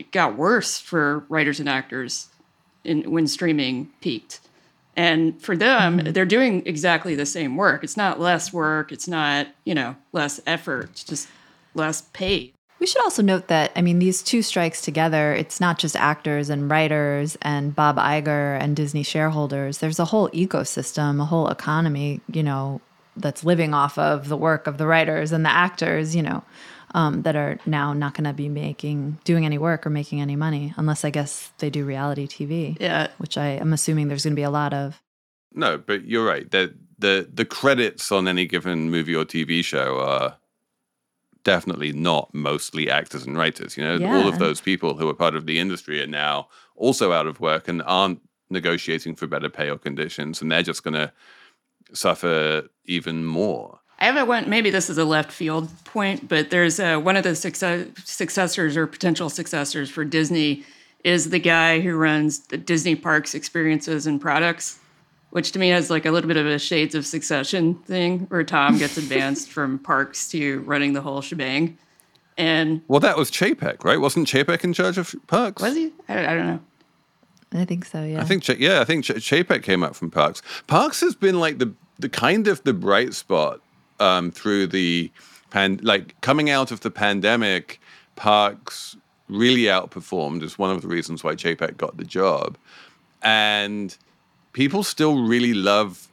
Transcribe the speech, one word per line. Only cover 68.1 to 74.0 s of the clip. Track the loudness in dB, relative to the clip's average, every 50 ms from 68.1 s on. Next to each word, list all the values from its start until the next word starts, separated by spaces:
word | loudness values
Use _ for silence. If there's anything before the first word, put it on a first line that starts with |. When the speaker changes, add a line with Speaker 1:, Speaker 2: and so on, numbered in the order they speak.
| -2 -2 -4 -4
Speaker 1:
where | -2 -2
Tom | -2 0 2 2 4 4 4 4
gets | 2 0 -2 -4
Speaker 2:
<laughs> | -4
Speaker 1:
advanced | -2 -2 0 0 0 -2 -4 -6 -8
from | -6 -4 -4 -4 -4 -4
parks | -2 -2 0 0 0 -2 -6 -10 -8 -6
to | -4 -4 -2 -2 -4 -4
running | -4 -2 -2 0 0 0
the | 0 -2
whole | -4 -6 -6 -6
shebang. | -8 -8 -6 -6 -4 -2 0 0 0 0 -2 _ _ _ _ _ _ _ _ _ _ _ -6
And | -2 0 2 2 2 2 0 -2 -2 0 2
Speaker 3:
Well, | 4 4
that | 4 4 4
was | 2 0 -2
Chapek, | 0 0 0 0 0 0 -2 -6 -4 -2 2
right? | 2 2 4